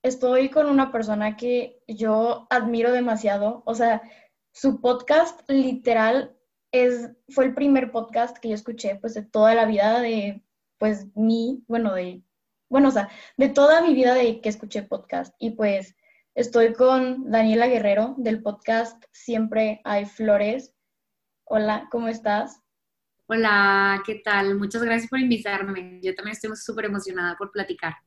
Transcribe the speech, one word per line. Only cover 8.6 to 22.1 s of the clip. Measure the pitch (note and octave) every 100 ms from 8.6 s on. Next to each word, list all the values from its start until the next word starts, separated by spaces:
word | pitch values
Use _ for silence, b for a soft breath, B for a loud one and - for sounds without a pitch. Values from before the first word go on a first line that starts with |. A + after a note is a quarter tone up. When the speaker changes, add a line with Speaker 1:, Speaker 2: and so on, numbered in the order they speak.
| - A3+ G3+ G3
Speaker 1:
pues, | A3+
de | A3
toda | G#3 G#3+ A3
la | A#3 A3
vida | G#3+ G#3 A#3
de, | A#3 A3+ G3+ G3 _ _ _ _
pues, | G#3+ G3+ - G#3
mí, | A3 A3+ A#3 C4 -
bueno, | A#3 A3
de, | F#3 F3+ F3+ _ _ _ _ _
bueno, | C4+ C#4
o |
sea, | A3 G3+ B B -
de | C4+
toda | C#4 C#4+ D#4+
mi | E4+
vida | C4 B3 B3+
de | A#3+ A3+
que | A3
escuché | G#3 G#3+ G#3+
podcast. | G3+ - _ F3+ E3+ _
Y, | A3+
pues... | A3 G#3 G3 F#3+ _ _ _ _
Estoy | - A#3 A#3 A3+
con | A3+ B3+ C4 B3+ C4 G#3+
Daniela | A3+ A3 A3 A#3+
Guerrero | A#3 G3+ G3+ A#3 C4+
del | A3+ A3
podcast | G#3+ G#3 - A3+ A3+ - _
Siempre | _ - A3+ A3 A3 A3 G#3+ G3+
Hay | G3+ G3+
Flores. | - A3 G3+ G#3 B3+ C4 _ _ _ _ _ _ _ -
Hola, | A3 G#3+ G#3+ -
¿cómo | A#3
estás? | A3+